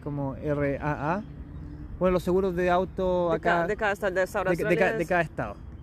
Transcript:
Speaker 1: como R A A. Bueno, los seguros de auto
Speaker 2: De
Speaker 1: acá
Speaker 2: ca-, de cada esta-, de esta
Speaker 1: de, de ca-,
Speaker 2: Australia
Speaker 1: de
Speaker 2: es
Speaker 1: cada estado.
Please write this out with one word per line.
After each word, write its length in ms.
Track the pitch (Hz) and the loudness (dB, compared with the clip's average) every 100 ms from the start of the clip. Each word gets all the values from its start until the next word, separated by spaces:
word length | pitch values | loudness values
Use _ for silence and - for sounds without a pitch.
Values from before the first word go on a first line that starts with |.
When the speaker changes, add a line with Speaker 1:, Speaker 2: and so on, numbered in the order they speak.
Speaker 1:
como 340 | 151 143 135 123 | -8 -4 -4 -4
R 420 | 151 147 143 135 | -2 0 0 0
A 340 | 147 131 143 185 | -2 -2 -2 -2
A. 60 | 214 - - - - - - - | -4 -12 -12 -12 -12 -12 -12 0
Bueno, 160 | 185 | 2
los 80 | 180 | 2
seguros 340 | 180 185 196 175 | 2 2 2 2
de 140 | 180 | 4
auto 580 | 180 185 185 185 180 175 | 4 2 -2 0 2 2
Speaker 2:
De 60 | 160 | 2
Speaker 1:
acá 240 | 170 170 | 2 2
Speaker 2:
ca-, 40 | 170 | 2
de 100 | 208 | 0
cada 160 | 214 | 0
esta-, 180 | 202 202 | 0 0
de 120 | 185 | 2
esta 200 | 185 214 | 0 0
Speaker 1:
de, 80 | 185 | 0
de 60 | 175 | 0
ca-, 60 | 214 | 2
Speaker 2:
Australia 240 | 170 185 226 | 4 4 2
Speaker 1:
de 60 | |
Speaker 2:
es 60 | 160 | 0
Speaker 1:
cada 120 | 175 | 0
estado. 360 | 160 - 110 101 - - | 0 -2 -6 -8 -14 -14